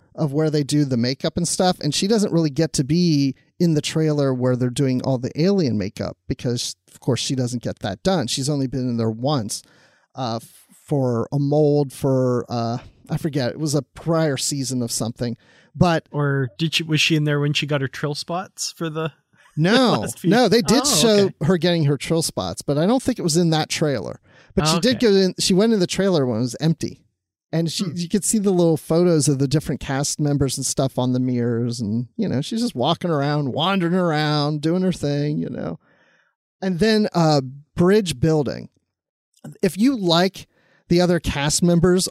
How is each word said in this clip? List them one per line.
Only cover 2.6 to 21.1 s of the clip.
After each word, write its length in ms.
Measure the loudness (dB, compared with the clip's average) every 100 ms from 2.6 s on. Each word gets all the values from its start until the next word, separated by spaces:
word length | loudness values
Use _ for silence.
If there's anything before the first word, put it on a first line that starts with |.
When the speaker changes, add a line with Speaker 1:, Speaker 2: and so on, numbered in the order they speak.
| -2
Speaker 1:
to 100 | 0 0
be 500 | 2 4 4 2 -2 _ 0
in 140 | 2
the 80 | 2
trailer 520 | 0 0 0 2 0
where 220 | 2 0 0
they're 140 | 0
doing 320 | 0 0 0
all 140 | 0 -2
the 140 | -2 0
alien 380 | 0 2 0 0
makeup 400 | -4 -6 -8 -8 -10
because, 480 | -6 -4 -4 -6 -12 _
of 100 | -8
course, 200 | -2 -2
she 160 | -2 -4
doesn't 280 | -4 -4
get 160 | -6 -8
that 240 | -8 -4
done. 240 | -2 0 -2
She's 220 | -4 -2
only 180 | -2 -2
been 200 | -4 -4
in 80 | -2
there 120 | -2
once, 520 | -2 -2 -2 -4 -10 -14 _ _ _ _ -10
uh, 220 | -8 -8
f-, 300 | -10 _ _ _ -4
for 420 | -2 0 0 -2
a 60 | -2
mold 520 | 0 2 4 2 0
for, 540 | -2 0 2 2 0 -2
uh, 300 | -4 -4 -6 -10 _ -8
I 80 | -6
forget, 320 | -4 -2 -4
it 80 | -4
was 160 | -2 -2
a 60 |
prior 560 | -4 -8 -2 0 0 -2
season 440 | -4 -4 -4 -4
of 100 | -4
something. 440 | -4 -6 -4 -6 -6 _ _ _ 0
But 320 | 2 0 -4
Speaker 2:
Or 380 | -4 -2 -2 -4 -4
did 160 | -2 -2
she, 80 |
was 180 | -2 0
she 140 | 2 2
in 80 | 0
there 140 | 0
when 100 | 0
she 120 | -2 -2
got 160 | -4
her 60 | -4
trill 260 | -6 -8 -8
spots 560 | -8 -8 -8 -10 -10
for 180 | -8 -8
the 220 | -6 -6 -8 _
<laughs> 240 | _ _ 0
Speaker 1:
No, 420 | 2 4 4 0
Speaker 2:
last 180 | -4 -4
few? 100 | 2
Speaker 1:
no, 180 | 4 4
they 140 | 2
did 220 | 2 2 2
Speaker 2:
Oh, 160 | 2
Speaker 1:
show 240 | 4